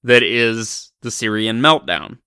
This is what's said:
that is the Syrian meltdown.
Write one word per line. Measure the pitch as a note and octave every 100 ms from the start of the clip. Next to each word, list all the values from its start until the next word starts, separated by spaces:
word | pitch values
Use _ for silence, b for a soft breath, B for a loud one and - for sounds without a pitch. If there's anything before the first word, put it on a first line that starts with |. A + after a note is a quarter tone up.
that | B2 A#2+
is | A#2+ A#2+ A#2 A2+ A2 - - _
the | A#2+
Syrian | - A2 G#2+ A2 A2+
meltdown. | D3 D#3 - E2 - -